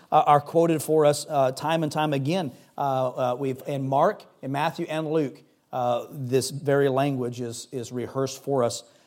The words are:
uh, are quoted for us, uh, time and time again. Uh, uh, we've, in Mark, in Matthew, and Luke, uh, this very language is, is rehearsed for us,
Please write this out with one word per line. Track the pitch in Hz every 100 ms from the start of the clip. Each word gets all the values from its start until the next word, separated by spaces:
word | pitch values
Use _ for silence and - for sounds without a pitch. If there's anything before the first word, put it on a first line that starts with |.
| -
uh, | 156 151
are | 147
quoted | 143 165 165 160
for | - 156 147
us, | 143 -
uh, | 147 135
time | 127 147 165
and | 151
time | 156 151
again. | 143 135 185 151 - - -
Uh, |
uh, | 139 131 127 135 127 123
we've, | 139 131 -
in | 139 131
Mark, | 135 175 208 - _
in | 135
Matthew, | 139 160 - 170
and | 156 156
Luke, | 160 139 - _ _ _
uh, | 131 123 120 117
this | 156 127 131 117
very | 143 143 143 139
language | 131 143 131 120 120
is, | 120 113 -
is | 131 120
rehearsed | 123 117 135 135 -
for | - 139
us, | 120 - - _